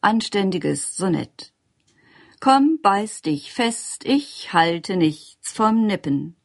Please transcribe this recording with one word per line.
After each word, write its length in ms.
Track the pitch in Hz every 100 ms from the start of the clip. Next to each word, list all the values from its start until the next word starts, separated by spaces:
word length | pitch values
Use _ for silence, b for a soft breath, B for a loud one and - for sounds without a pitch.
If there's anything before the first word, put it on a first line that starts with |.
Anständiges 960 | 208 226 - 202 190 180 147 143 - -
Sonett. 560 | 190 160 - - - _ _ _ _ b b b b b
Komm, 380 | 269 269 285 320
beiß 400 | 202 196 214 -
dich 300 | 156 147 -
fest, 520 | - 233 233 - -
ich 480 | - 277 285 - -
halte 440 | 175 165 170 - 185
nichts 560 | 160 151 - _ -
vom 340 | - 220 220 220
Nippen. 500 | 190 147 139 151 -